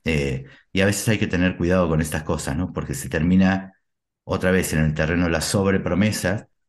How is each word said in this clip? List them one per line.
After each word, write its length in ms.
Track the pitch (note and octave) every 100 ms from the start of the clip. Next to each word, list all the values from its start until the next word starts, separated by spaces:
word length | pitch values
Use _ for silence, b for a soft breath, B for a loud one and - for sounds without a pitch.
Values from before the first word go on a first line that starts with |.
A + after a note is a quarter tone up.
Eh, 400 | - D#2 C#2 C2 B B B
y 80 | F#2+
a 60 | G2
veces 220 | G2+ -
hay 100 | G#2
que 80 | G2+
tener 300 | E2+ F#2 F2
cuidado 320 | F2 F#2 E2+
con 120 | D#2
estas 220 | D#2 F2+
cosas, 320 | - D#2+ D2+ C#2+
¿no? 160 | F2+
Porque 220 | - -
se 140 | - -
termina 640 | D#2+ E2+ F#2 F#2 F#2+ - _ _ _ _ _
otra 260 | - F2+ F#2
vez 220 | F#2 D#2+
en 80 | D#2+
el 140 | D#2
terreno 300 | D#2 D#2 F2
de 60 | F2+
la 100 | D#2+
sobrepromesa, 1080 | - G#2 G2 F#2+ D#2+ E2+ G#2+ G2+ F2+ G#2 - _